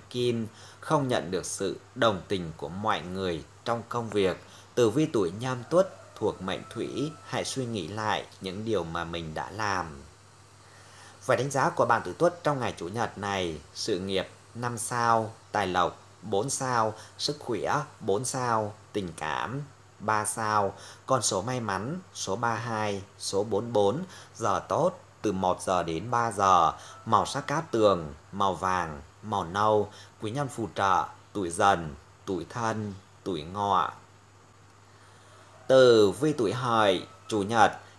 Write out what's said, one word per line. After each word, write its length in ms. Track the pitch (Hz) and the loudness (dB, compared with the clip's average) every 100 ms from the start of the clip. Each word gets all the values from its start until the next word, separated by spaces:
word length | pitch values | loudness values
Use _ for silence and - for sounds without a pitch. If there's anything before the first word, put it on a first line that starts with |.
| - | -8
Kim, 360 | 123 123 117 107 - - - | -2 0 0 -4 -10 -20 -12
không 280 | - 156 135 | -2 0 2
nhận 220 | 110 73 | -2 -2
được 160 | 92 - | -4 -4
sự 300 | - 98 - - | -4 -4 -6 -10
đồng 260 | - 113 95 80 | 0 2 2 -2
tình 240 | 101 82 78 | -4 -4 -8
của 120 | - | -10
mọi 320 | 92 107 92 | -4 -2 -2
người 440 | 85 92 95 82 - - | -4 -4 -4 -4 -8 -10
trong 180 | - 117 107 | -6 -4 -4
công 200 | 120 113 | -6 -2
việc. 360 | 101 95 82 - - - | 0 2 0 -10 -20 -4
Tử 160 | - 117 | 2 4
vi 160 | 120 156 | 4 2
tuổi 260 | 120 87 95 | 2 0 -2
Nhâm 220 | 131 127 117 | -6 -6 0
Tuất 440 | 170 190 - - - | 2 2 -2 -20 -4
thuộc 260 | 104 - | -4 -2
mệnh 200 | 95 87 - | -4 -6 -6
Thủy, 400 | 117 71 78 147 151 - | -8 -6 -4 -6 -6 -6
hãy 180 | 120 | -4
suy 220 | 90 135 123 | -4 -4 -4
nghĩ 220 | 113 82 | -4 -6
lại 360 | 107 107 87 - - | -4 -2 -2 -4 -10
những 240 | 95 92 | -10 -6
điều 200 | 113 101 | -2 -2
mà 200 | 82 82 | -2 -4
mình 300 | 85 85 80 | -6 -6 -6
đã 160 | 78 64 | -8 -8
làm. 360 | 98 107 92 85 71 69 - - - - - - - - - - - - | -4 -2 -2 -4 -10 -18 -20 -20 -20 -20 -20 -20 -20 -20 -20 -20 -8 0
Về 100 | 120 | 0
đánh 140 | 139 | 0
giá 200 | 135 156 | 0 0
của 160 | 156 120 | 2 2
bạn 160 | 113 | 2
tuổi 100 | 90 | 0
Tuất 300 | 165 170 170 | 0 0 2
trong 160 | 151 139 | -2 -2
ngày 140 | 110 - | -4 -6
Chủ 120 | 87 | -6
nhật 300 | 110 104 - | -4 -4 -4
này, 420 | 101 98 87 78 - | -4 -2 -2 -6 -12
sự 240 | - - 92 | -8 -4 -2
nghiệp 300 | 95 92 87 - - | -2 -4 -4 -10 -18
năm 240 | 117 120 117 | -8 -6 -6
sao, 540 | - 120 117 113 107 - - | -4 0 4 4 2 -8 -6
tài 140 | 104 95 | -2 0
lộc 300 | 90 82 - - - | 2 0 -2 -16 -18
bốn 280 | - 98 135 | -2 0 0
sao, 440 | - 131 120 110 104 - - | -2 0 0 0 -2 -12 -6
sức 180 | - - | -6 -4
khỏe 440 | - 104 71 131 143 - | -6 -4 -2 -2 -4 -6
bốn 240 | 110 98 | -2 0
sao, 500 | 127 135 123 110 104 101 - | -2 -2 0 0 -2 -6 -8
tình 200 | 107 90 80 | -6 -6 -6
cảm 460 | 76 65 69 135 143 - - - | -4 -4 -4 -6 -10 -16 -20 -8
ba 260 | 104 107 | -2 0
sao, 500 | 104 - 107 107 98 - - - - | -2 -2 0 2 2 -2 -14 -10 -2
con 160 | 131 | 0
số 200 | - 98 | 2 -2
may 180 | 107 127 | -2 -4
mắn 400 | 110 95 113 185 - | -2 -4 -4 -8 -10
số 220 | - - 98 | -10 -6 -2
ba 180 | 120 | -2
hai, 480 | 110 120 110 107 101 95 - | -2 -4 -4 -2 -4 -8 -12
số 260 | - 98 | -4 -2
bốn 280 | 110 101 117 | 0 -2 0
bốn, 320 | 104 101 147 185 - - - | 4 4 2 -4 -14 -20 -4
giờ 240 | 110 92 - | -2 -2 0
tốt 320 | 101 170 - - - | 0 0 -2 -12 -6
từ 80 | 110 | -2
một 300 | 95 92 87 | 0 0 0
giờ 200 | - 92 | 0 0
đến 280 | 82 80 110 | 0 -4 -2
ba 220 | 120 117 | 0 0
giờ, 400 | 101 98 90 80 - - - - | 2 6 6 6 2 -10 -14 2
màu 200 | 104 87 | 2 2
sắc 200 | 139 - | -2 -4
cát 240 | 147 160 | -4 -2
tường, 420 | 117 104 90 78 73 - | 4 4 4 -2 -12 -10
màu 220 | 98 98 | -2 0
vàng, 460 | 85 92 92 82 73 71 - | 0 0 0 -2 -8 -16 -16
màu 220 | 104 101 | -6 -4
nâu, 440 | 85 98 107 107 104 - - - | -2 0 4 4 2 -6 -20 -12
quý 80 | 107 | -8
nhân 180 | 127 139 | -6 -6
phù 200 | - 98 | -6 -6
trợ, 300 | 92 98 90 76 - - | 0 2 2 0 -8 -12
tuổi 180 | 107 87 | -6 -4
Dần, 440 | 85 101 92 78 69 - - - | 2 4 4 0 -12 -18 -14 -6
tuổi 200 | 90 78 | -6 -6
Thân, 440 | 123 113 107 104 95 - - | -6 -4 -4 -6 -10 -18 -12
tuổi 180 | 98 85 | -6 -6
Ngọ. 500 | 76 101 101 92 76 - - - - - - - - - - - - - - - - - - | -6 -4 0 2 0 -4 -18 -20 -20 -20 -20 -20 -20 -20 -20 -20 -20 -20 -20 -20 -20 -6 6
Tử 440 | 131 127 113 104 | 10 10 10 8
vi 220 | 92 151 | 4 0
tuổi 200 | 147 101 | 2 0
Hợi, 540 | 123 127 113 104 87 - - - | 0 2 4 4 4 -2 -14 -4
Chủ 140 | 110 | -2
nhật, 300 | 98 113 95 - - | 2 6 6 4 -14